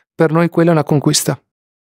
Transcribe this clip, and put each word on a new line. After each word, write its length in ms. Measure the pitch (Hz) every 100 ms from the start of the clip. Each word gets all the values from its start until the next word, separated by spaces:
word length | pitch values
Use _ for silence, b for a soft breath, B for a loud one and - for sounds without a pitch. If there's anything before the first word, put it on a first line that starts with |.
| _
per 180 | - 160
noi 160 | 160 170
quella 220 | 170 170
è 20 |
una 100 | 160
conquista. 560 | 139 151 151 151 - - _ _ _ _